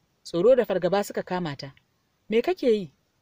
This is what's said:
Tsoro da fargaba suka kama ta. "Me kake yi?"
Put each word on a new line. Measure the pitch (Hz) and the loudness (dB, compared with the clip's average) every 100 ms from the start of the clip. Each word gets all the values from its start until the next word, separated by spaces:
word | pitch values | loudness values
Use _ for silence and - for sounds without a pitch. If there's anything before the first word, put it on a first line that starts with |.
| _ _ | _ _
Tsoro | - 170 208 254 | -8 2 4 4
da | |
fargaba | 208 185 175 196 | 2 -2 0 -2
suka | 202 214 | -2 -8
kama | - 208 165 135 | -6 -6 -6 -8
ta. | 139 _ _ _ _ _ - | -14 _ _ _ _ _ -4
"Me | 226 | -2
kake | 339 370 262 | 0 0 0
yi?" | 214 165 _ _ _ | 0 -2 _ _ _